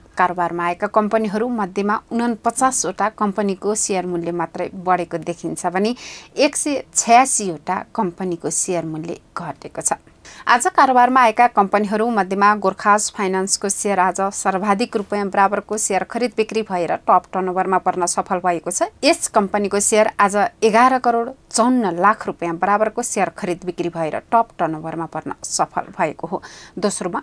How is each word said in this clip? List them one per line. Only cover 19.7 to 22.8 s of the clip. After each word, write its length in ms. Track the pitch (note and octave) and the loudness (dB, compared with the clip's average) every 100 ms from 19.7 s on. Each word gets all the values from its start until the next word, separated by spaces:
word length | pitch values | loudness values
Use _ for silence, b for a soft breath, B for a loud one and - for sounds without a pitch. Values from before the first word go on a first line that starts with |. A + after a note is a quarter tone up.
| G3+ | 0
सेयर 300 | - G#3+ G#3+ - | 2 2 2 2
आज 180 | G3+ G3+ G3 - | 2 2 -2 2
एघार 340 | A3 G#3+ B3+ B3+ | 2 6 4 4
करोड 300 | B3 A#3 A#3 C4+ _ | 2 0 -2 -8 _
चौन्न 440 | - A#3 B3+ G3+ E3+ | 0 2 2 0 2
लाख 240 | G3 A3 - | 2 2 -4
रुपियाँ 300 | E3 E3+ E3 | -6 -6 -2
बराबरको 440 | F#3 G#3 | 0 2